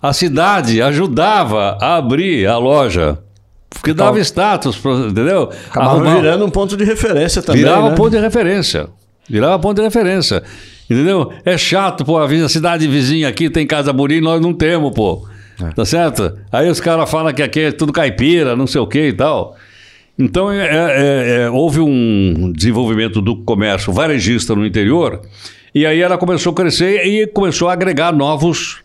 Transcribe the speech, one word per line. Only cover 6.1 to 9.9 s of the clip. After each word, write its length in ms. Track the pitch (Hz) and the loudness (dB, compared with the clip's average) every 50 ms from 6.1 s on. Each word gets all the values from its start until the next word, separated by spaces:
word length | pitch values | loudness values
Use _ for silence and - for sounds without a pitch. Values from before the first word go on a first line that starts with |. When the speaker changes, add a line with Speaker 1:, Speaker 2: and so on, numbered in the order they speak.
| 160 180 | 4 4
Speaker 2:
virando 240 | 156 156 165 185 208 | 4 2 2 2 0
um 40 | 196 | 0
ponto 260 | - 196 196 190 202 | 0 -2 -2 -2 -2
de 80 | 196 208 | 0 0
referência 600 | 208 220 214 - 233 185 147 156 170 - 196 - | 0 0 0 0 0 2 0 0 0 -2 -4 -2
também, 180 | - - 131 | 0 2 4
Speaker 1:
Virava 280 | 147 147 170 196 214 226 | 4 4 4 4 4 2
Speaker 2:
né? 40 | - | 2
Speaker 1:
ponto 140 | 165 208 226 | 2 2 2
de 80 | 220 220 | 2 2
referência. 680 | 208 220 - 240 214 170 196 202 170 - - 80 73 76 - _ _ _ _ _ _ - | 0 0 0 0 0 2 0 0 -2 -2 -4 -4 -6 -8 -14 _ _ _ _ _ _ -4
Virava 300 | 120 107 113 151 185 185 | -2 0 2 2 0 0
ponto 160 | 160 202 208 196 | 0 0 0 0
de 60 | 214 | 0
referência. 580 | 220 | 0